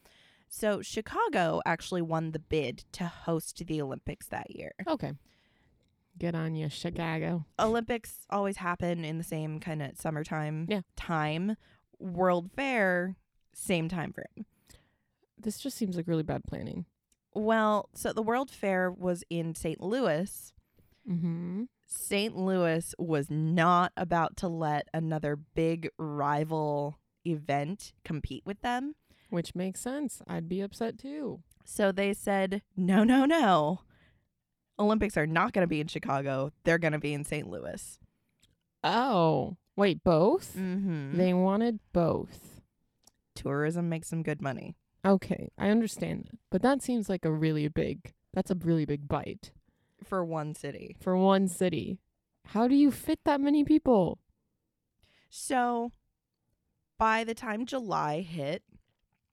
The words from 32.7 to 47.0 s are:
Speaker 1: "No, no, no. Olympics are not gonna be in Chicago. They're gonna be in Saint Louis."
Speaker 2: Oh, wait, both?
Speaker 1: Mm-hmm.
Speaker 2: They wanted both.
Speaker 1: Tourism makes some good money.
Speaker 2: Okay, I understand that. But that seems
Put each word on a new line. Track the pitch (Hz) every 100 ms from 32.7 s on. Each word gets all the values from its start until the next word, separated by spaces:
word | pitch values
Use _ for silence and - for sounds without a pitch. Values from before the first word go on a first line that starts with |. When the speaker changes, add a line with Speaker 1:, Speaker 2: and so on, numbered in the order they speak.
| 185
Speaker 1:
"No, | 180 196
no, | 226 262 269
no. | 330 220 170 151 185 - _ _ _ _ _ _ _ _ -
Olympics | 208 220 208 165
are | 151
not | 165 -
gonna | 202 170
be | 156
in | 156
Chicago. | 160 - 139 139 135 139 -
They're | 170 170
gonna | 165 151
be | 147
in | 143
Saint | 151 151 87
Louis." | 78 67 202 - - - _ _ _ _ _ _ _
Speaker 2:
Oh, | 156 214 262 190 165 147 - 180 _ -
wait, | 202 156
both? | 185 160 196 370 - 185
Speaker 1:
Mm-hmm. | 185 185 196 156 139 175
Speaker 2:
They | 185
wanted | 180 190 202 233 214 _
both. | 175 165 - - - - - _ _ _ _ _ _ _
Speaker 1:
Tourism | - 139 143 151 170 170
makes | 165 -
some | 165
good | 156 151
money. | 139 127 - - _ _
Speaker 2:
Okay, | 196 196 - - - -
I | 196
understand | 226 226 - 165 165 -
that. | - -
But | 185
that | 247 277
seems | - 240